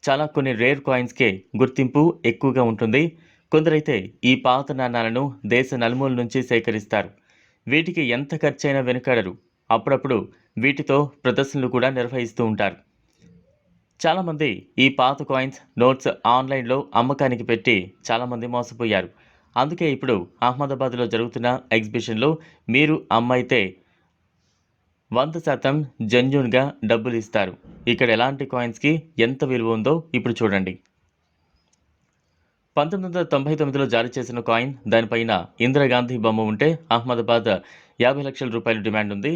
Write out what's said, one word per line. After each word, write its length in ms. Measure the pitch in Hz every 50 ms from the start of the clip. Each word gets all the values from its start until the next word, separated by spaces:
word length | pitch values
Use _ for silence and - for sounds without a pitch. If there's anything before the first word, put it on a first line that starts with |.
| -
చాలా 180 | - 135 139 151 147 -
కొన్ని 160 | 151 135 135 127 107
రేర్ 200 | 117 127 143 139 135
కాయిన్స్‌కే 420 | - 131 127 123 120 - - 131 110 95 95 - _ - 104
గుర్తింపు 420 | 131 123 - - 135 127 - 143 156 170 170 - _ 120
ఎక్కువగా 320 | 117 - - 135 123 131 123 117
ఉంటుంది. 320 | 113 104 120 110 110 135 160 170 - - _ _ _ _ _ _ -
కొందరైతే 440 | 156 156 165 156 156 151 - 139 104 92 95 - _ - 123
ఈ 20 | 127 120 -
పాత 200 | 127 127 131 139 139 147 131
నాణాలను 420 | 131 123 120 120 113 113 113 123 139 143 123 - - 110 113
దేశ 140 | 120 131 131 143 123 117
నలుమూల 300 | 117 120 127 135 135 127 123
నుంచి 220 | 123 113 - 131 123 -
సేకరిస్తారు. 600 | 123 117 113 - 110 107 104 - - 107 95 95 - _ _ _ _ _ _ _ _ _ _
వీటికి 360 | - 123 151 165 165 180 170 151 123 120
ఎంత 240 | 123 143 139 175 156 -
ఖర్చైనా 400 | 147 139 - - 147 139 135 131 123
వెనుకాడరు. 460 | 123 127 - - 127 117 101 92 90 - _ _ _ _ _ _ 113
అప్పుడప్పుడు 420 | 113 110 135 139 127 - 139 127 107 95 - - _ _ _ _ - 110
వీటితో 340 | 135 139 139 151 - 139 139 147 139 - _ _
ప్రదర్శనలు 460 | 127 120 - 139 135 - 147 131 123 120
కూడా 140 | 127 120 131 135 127
నిర్వహిస్తూ 420 | 120 117 123 131 120 113 - - 120 113
ఉంటారు. 260 | 107 98 107 98 85 - _ _ _ _ _ _ _ _ _ - - - _ _ _ _ _ _ _ _ _ _ _ _ -
చాలామంది 480 | 160 160 185 185 170 156 147 151 139 101 90 - _ _ - 127
ఈ 40 | 135 139 139
పాత 220 | 131 127 139 - 143 - 139
కాయిన్స్, 320 | 131 131 135 131 - - _ _ - 120
నోట్స్ 300 | 127 131 131 - 127 - - _ 117 120
ఆన్‌లైన్లో 440 | 127 131 131 139 135 123 117 127 135 139 - - 117
అమ్మకానికి 460 | 120 131 139 139 147 131 123 113 117 113
పెట్టి 280 | 117 113 - - 117 98 90 - - _ _ -
చాలామంది 400 | 117 117 123 123 123 117 113 123 120
మోసపోయారు. 540 | 123 120 117 117 113 120 113 104 95 92 87 _ _ _ _ _ _ _ _ _
అందుకే 320 | 117 131 147 165 165 175 160 139
ఇప్పుడు 200 | 131 - 131 120 98 87 - _ _ - 123
అహ్మదాబాద్లో 560 | 127 127 143 139 139 127 135 131 120 120 123 117 -
జరుగుతున్న 420 | 123 120 120 - 123 117 123 123 131 - - 113 113
ఎగ్జిబిషన్లో 540 | 110 107 110 123 113 - 117 107 120 147 160 160 - - _ _ _ - 113
మీరు 200 | 131 151 151 156 - - - - 113
అమ్మైతే 440 | 117 123 127 127 123 - 135 120 98 92 92 _ _ _ _ _ _ _ _ _ _ _ _ _ _ _ _ _ _ _ _ _ _ _ _ _ _ _ 110
వంద 200 | 117 135 151 160 170 160
శాతం 320 | 160 139 127 - 135 139 151 151 135 _ _ 113 107 104
జెన్యూన్గా 500 | 123 123 131 135 143 131 120 107 127 135 143 143 - - 107
డబ్బులు 280 | 117 117 110 127 120 113
ఇస్తారు. 320 | 110 - - 107 98 90 90 - _ - - - - 120 120
ఇక్కడ 160 | 113 131 120 113
ఎలాంటి 300 | 110 120 131 139 135 143 135
కాయిన్స్‌కి 400 | - 123 123 120 113 - - 143 156 160 156 - _ - 113
ఎంత 180 | 117 135 135 156 135
విలువ 260 | 127 123 113 113 113
ఉందో 180 | 110 107 131 151 170 160 - -
ఇప్పుడు 180 | 123 110 123 117 -
చూడండి. 320 | 117 107 95 98 95 92 92 - _ _ _ _ _ _ _ _ _ _ _ _ _ _ _ _ _ _ _ _ _ _ _ _ _ _ _ _ _ _ _ _ _ _ _ _ _ _ _
పంతొమ్మిది 320 | - 147 160 185 196 185 185
వందల 140 | 170 180 175 170 -
తొంభై 220 | 143 135 147 156 147
తొమ్మిదిలో 260 | 156 139 131 139 139 123 113
జారీ 160 | 113 117 123 120
చేసిన 240 | 139 123 107 120 120 110 -
కాయిన్, 240 | 113 113 120 135 135 127 - - 101
దానిపైన 380 | 113 117 107 120 117 117 113 110 90 85 - _ _ 117
ఇందిరాగాంధీ 500 | 123 135 143 143 131 123 123 123 120 127 120 107
బొమ్మ 200 | 113 110 110 110 107
ఉంటే 180 | 107 101 139 156 165 160 - _ 113
అహ్మదాబాద్ 520 | 117 113 127 123 117 113 110 117 117 104 113 101 92 - - - - _ _ _ _ 117
యాభై 200 | 123 135 143 143
లక్షల 240 | 139 135 - 139 127 110
రూపాయలు 260 | 117 101 120 113 110 101 110
డిమాండ్ 260 | 104 107 107 104 104
ఉంది. 160 | 101 101 143 165